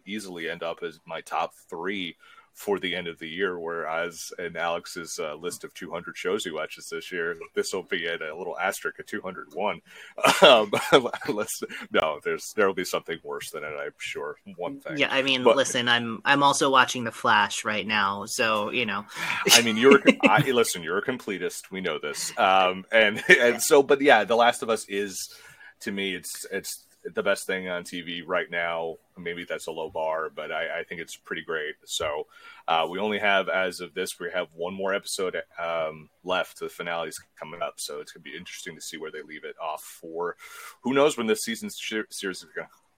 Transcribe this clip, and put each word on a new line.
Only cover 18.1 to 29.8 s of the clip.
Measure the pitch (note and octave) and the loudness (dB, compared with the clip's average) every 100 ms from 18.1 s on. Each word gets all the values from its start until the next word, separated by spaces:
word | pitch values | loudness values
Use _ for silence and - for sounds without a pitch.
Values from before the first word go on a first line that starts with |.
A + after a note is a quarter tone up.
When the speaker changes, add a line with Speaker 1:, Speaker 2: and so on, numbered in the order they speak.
| G2+ G2 | 0 -4
Speaker 2:
so, | - A2+ G#2+ G#2+ | -2 0 0 0
you | B2 A2+ | -2 -2
know. | G2+ G#2 - - - - | -4 -8 -8 -6 -2 6
Speaker 1:
I | B2 | 6
mean, | A#2 A2 | 6 6
you're, | C3+ C#3 - | 10 10 8
Speaker 2:
<laughs> | - | 6
Speaker 1:
I, | - A2 C3+ | 6 6 6
listen, | B2 A2+ F2+ | 4 2 0
you're | E2 F#2+ | -4 -4
a | - | -2
completist. | B2 - F2+ F2 - - | -6 -6 -6 -6 -8 -10
We | F#2+ | -6
know | F2 D2 | -4 -4
this. | D2 - - - | -6 -6 -6 2
Um, | G2 F#2+ F#2 F#2 F#2 | 6 6 4 2 2
and, | A2+ G#2+ G#2+ - | 4 4 4 6
<laughs> | |
and | D3+ A#2+ - | 8 6 2
so, | - D3 | 6 6
but | C3+ C#3+ | 6 6
yeah, | C#3 A2+ G2+ | 8 8 6
The | A#2 | 4
Last | A#2+ - | 4 4
of | A2+ | 0
Us | G#2+ - | -2 -2
is, | G2+ G2+ F#2+ - - - - - - | -4 -4 -6 -12 -14 -20 -20 -20 -12
to | A2+ | -8
me, | G2 G2 F2+ | -4 -4 -6
it's, | - - - | -8 -12 -8
it's | F#2+ - - _ _ G2+ A2 | -8 -8 -12 _ _ -10 -2
the | |
best | G2+ G2 - | 0 0 0
thing | F#2 F#2 | -6 -4
on | F2 | -6
T | F2 F2+ | -8 -10
V | E2+ F2 | -8 -8
right | E2 F2+ E2 | -2 -2 -2
now. | E2+ E2+ E2 E2 D#2 _ - | -2 -2 -2 -4 -8 _ -12
Maybe | F2 F2 | -10 -8
that's | E2+ D#2 - | -8 -8 -8
a | |
low | D#2+ | -8